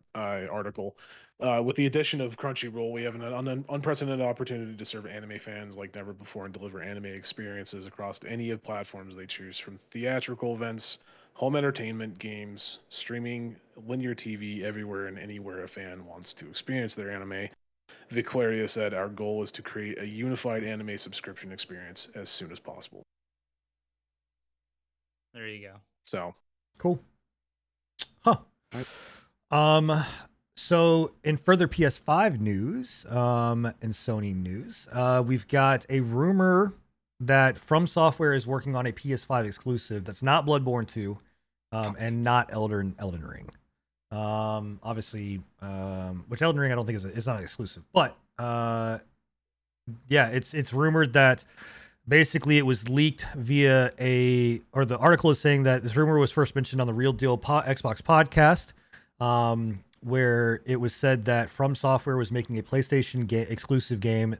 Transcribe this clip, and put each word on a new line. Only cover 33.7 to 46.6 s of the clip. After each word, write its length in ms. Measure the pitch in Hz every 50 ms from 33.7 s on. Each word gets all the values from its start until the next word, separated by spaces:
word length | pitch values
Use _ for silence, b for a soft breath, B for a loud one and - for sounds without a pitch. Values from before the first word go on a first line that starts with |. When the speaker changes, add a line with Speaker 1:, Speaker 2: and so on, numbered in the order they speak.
| - -
Speaker 3:
and 100 | - 110 107
Sony 400 | - - - 113 107 104 101 95
news, 520 | 92 92 90 92 107 - 233 - - - -
uh, 300 | - 123 127 127 127 127 123
we've 220 | 117 131 120 - -
got 380 | - 139 135 135 135 120 - -
a 100 | 131 135
rumor 720 | 127 117 117 127 151 175 196 190 185 185 180 185 208 202 196 - _ _ _ _ _ _ _ -
that 380 | 127 123 135 135 135 131 123 -
From 280 | - - 156 160 175 165
Software 460 | - 175 160 160 - - 160 147 139
is 140 | 135 110 120
working 280 | 135 131 - 143 135
on 120 | 127 127 123
a 60 | 113
P 180 | - - 139
S 140 | 131 120 -
five 200 | - 135 123 110
exclusive 600 | 104 98 - - 131 123 117 - - 110 104 95
that's 180 | 104 101 - 127
not 220 | 135 143 160 143
Bloodborne 420 | 147 151 143 131 127 123 120 113 -
two, 320 | - 113 104 101 104 107 - _ _ _ _ _ _ _ _ _ -
um, 220 | 110 110 104 101 95
and 240 | 113 117 117 117 117
not 260 | 120 120 120 117 - -
Elden, 420 | 110 107 107 107 101 98 95 92 -
Elden 260 | 104 95 87 82 76
Ring. 240 | - - - - - - _ _ _ _ _ _ _ _ _ _ _
Um, 680 | 107 107 107 104 107 107 110 107 107 107 104 104 104 98 -
obviously, 580 | 113 117 110 107 - - 107 101 101 98 92 90 - _ _
um, 640 | 98 98 98 95 95 98 95 92 92 92 92 90 - -
which 140 | 120 -
Elden 180 | 156 165 156
Ring 120 | 143